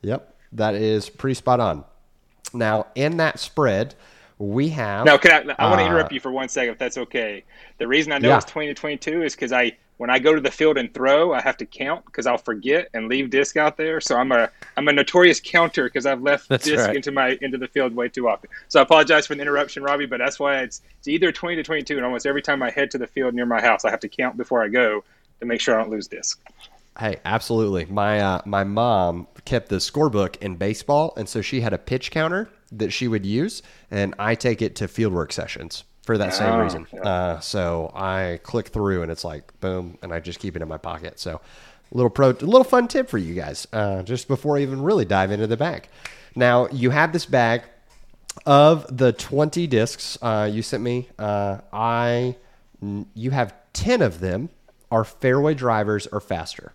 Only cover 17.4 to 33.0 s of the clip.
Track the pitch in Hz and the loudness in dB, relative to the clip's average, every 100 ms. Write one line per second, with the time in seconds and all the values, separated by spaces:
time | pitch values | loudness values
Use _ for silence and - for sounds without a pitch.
17.4 | 139 127 127 143 131 117 120 - 120 101 | -4 -6 -4 -2 -2 -2 -6 -2 -2 -2
18.4 | - - - 156 135 160 156 156 147 143 | -6 -20 2 4 8 6 8 4 2 -6
19.4 | 143 143 139 - 139 143 139 120 123 - | -2 -2 -2 -4 -4 -2 -2 -2 -4 -2
20.4 | 143 139 127 - _ - - 160 180 - | -2 -2 -4 -10 _ -16 -4 0 0 0
21.4 | 175 170 151 160 135 147 123 123 143 143 | -4 -6 -4 -6 -4 -4 -2 -2 -2 -2
22.4 | 139 143 127 143 139 131 123 - 127 120 | 0 -2 0 -2 -2 -4 -6 -2 -2 -2
23.4 | 123 117 117 107 110 110 107 - 127 110 | 0 2 4 4 2 -2 -8 -6 -6 -4
24.4 | 117 123 107 120 117 107 - _ _ _ | -2 0 0 2 2 0 -6 _ _ _
25.4 | 120 117 - 113 110 110 98 - - - | -6 -2 0 0 0 -6 -8 -10 -8 -10
26.4 | - _ - _ _ - 110 92 - 110 | -14 _ -20 _ _ -8 -6 -6 -4 -4
27.4 | - 113 107 92 82 98 101 107 98 90 | -2 0 0 -2 -4 -2 0 2 0 -2
28.4 | - 101 98 104 120 107 90 85 87 - | -2 -2 0 0 2 2 2 -2 -8 -18
29.4 | - 127 - 95 - 143 151 107 95 - | -4 -4 -2 -4 -2 0 0 2 -2 -4
30.4 | 101 87 98 110 - 143 160 - 104 117 | -10 -4 -4 -4 0 0 0 -4 -6 -6
31.4 | 101 131 117 95 - 127 - 160 160 180 | -4 -2 -2 -4 -4 -6 -4 -4 -2 -2
32.4 | 220 _ _ 113 104 - | -6 _ _ -6 -4 -2